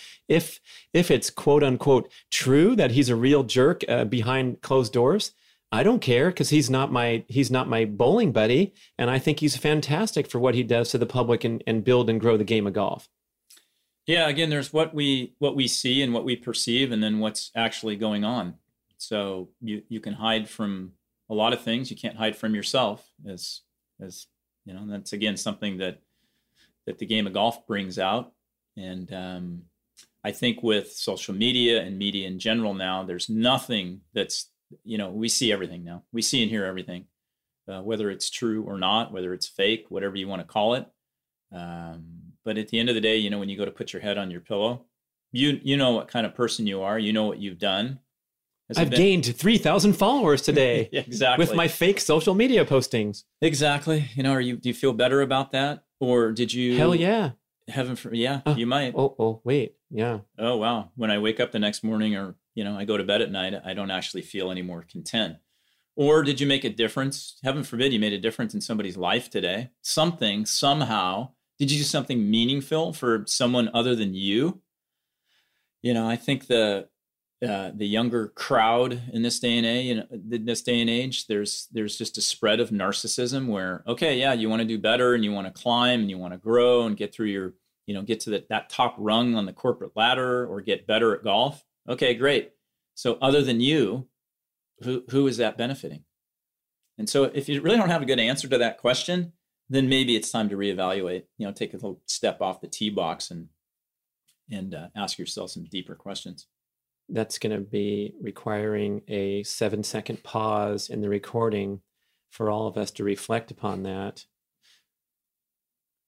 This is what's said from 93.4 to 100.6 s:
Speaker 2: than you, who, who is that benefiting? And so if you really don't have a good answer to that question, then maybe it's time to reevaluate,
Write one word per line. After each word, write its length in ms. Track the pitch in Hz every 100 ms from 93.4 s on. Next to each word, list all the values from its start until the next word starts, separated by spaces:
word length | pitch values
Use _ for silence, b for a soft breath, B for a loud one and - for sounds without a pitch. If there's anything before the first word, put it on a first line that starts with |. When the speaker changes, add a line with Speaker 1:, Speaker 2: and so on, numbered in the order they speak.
Speaker 2:
than 180 | 127 117
you, 480 | 127 156 104 127 - _ _ _ _ _ _ _
who, 220 | 120 127 -
who 160 | 135 135
is 100 | 113
that 220 | 110 -
benefiting? 460 | 120 135 90 73 _ _ _ _ _ _ _ _ _ -
And 140 | 107
so 140 | 139
if 240 | 139 147 139
you 120 | 143
really 160 | 156 233
don't 140 | 180
have 120 | 165
a 40 | 131
good 120 | 127
answer 280 | 113 139 131
to 100 | 127
that 200 | 117 -
question, 540 | 120 139 - 180 170 - _ _ -
then 200 | 131 131
maybe 280 | 131 123 110
it's 140 | -
time 180 | 117 104
to 80 |
reevaluate, 680 | 98